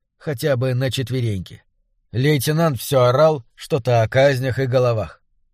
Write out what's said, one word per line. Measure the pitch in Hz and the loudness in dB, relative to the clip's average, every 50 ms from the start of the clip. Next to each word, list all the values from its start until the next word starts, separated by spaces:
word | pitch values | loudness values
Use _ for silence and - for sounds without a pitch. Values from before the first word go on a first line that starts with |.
| _ _ _ | _ _ _
хотя | _ - 160 143 - 156 151 135 | _ -8 -8 -6 -4 -2 -2 0
бы | 120 131 131 127 | 0 0 -2 -2
на | 123 135 131 | -2 -2 -2
четвереньки. | - 139 127 - 127 131 117 117 101 95 85 - - - _ _ _ _ _ _ _ _ _ _ | -4 -4 -6 -4 -4 -4 -2 -4 -4 -6 -8 -10 -16 -20 _ _ _ _ _ _ _ _ _ _
Лейтенант | - - 131 151 156 139 - 156 151 160 170 160 135 110 | -4 -2 0 2 2 0 0 -2 0 0 0 0 0 -2
всё | - - 143 131 123 | -4 0 2 2 4
орал | 123 123 135 156 160 156 135 - _ _ | 4 4 4 4 4 2 0 -6 _ _
что-то | - - - 160 135 - 127 120 117 110 | -18 -8 -4 -4 -2 0 0 2 2 2
о | |
казнях | 107 - 131 139 143 135 123 131 131 113 135 | 2 2 4 4 4 2 0 -2 -4 -4 -2
и | 135 | -2
головах. | 127 123 131 123 120 117 110 95 82 - _ _ _ _ _ _ _ | 0 0 2 2 2 0 -2 -4 -8 -12 _ _ _ _ _ _ _